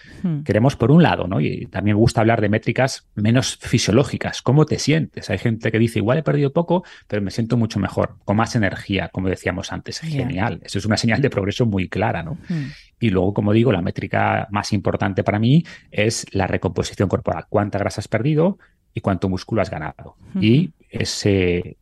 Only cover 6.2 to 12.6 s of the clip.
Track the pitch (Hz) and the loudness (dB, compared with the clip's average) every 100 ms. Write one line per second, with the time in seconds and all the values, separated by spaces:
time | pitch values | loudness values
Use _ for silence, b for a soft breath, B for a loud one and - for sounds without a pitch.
6.2 | - 147 139 170 170 175 B B B 104 | 0 0 0 0 0 -2 B B B -4
7.2 | 95 - 113 123 110 104 95 - 98 - | -4 -4 -2 0 0 0 -2 -2 -2 -4
8.2 | - 104 113 120 95 - - 95 85 101 | -2 0 2 0 0 -2 -4 -4 -2 -4
9.2 | 92 90 95 90 - 92 - - 160 143 | -4 -2 -4 -4 -6 -10 -10 -10 -6 -4
10.2 | 123 87 110 87 - 101 107 104 117 110 | -4 -2 -4 -4 -6 -6 0 0 2 2
11.2 | 131 104 95 - 117 98 90 95 110 87 | 0 0 -2 0 0 0 -2 -2 -2 -2
12.2 | 160 - B 165 | -6 -10 B -6